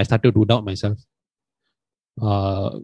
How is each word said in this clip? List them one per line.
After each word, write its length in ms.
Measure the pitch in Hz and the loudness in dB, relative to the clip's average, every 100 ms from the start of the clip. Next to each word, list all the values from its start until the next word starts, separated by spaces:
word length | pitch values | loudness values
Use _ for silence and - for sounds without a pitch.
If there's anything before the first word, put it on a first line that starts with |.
I 40 | 98 | 2
started 240 | 113 127 110 | 2 2 4
to 80 | 107 | 4
doubt 140 | 117 101 | 2 -2
myself. 300 | 98 104 104 _ _ _ _ _ _ _ _ _ _ _ - 107 | -6 -4 -6 _ _ _ _ _ _ _ _ _ _ _ -6 -2
Uh, 420 | 101 98 98 98 - | -2 -2 -2 -4 -8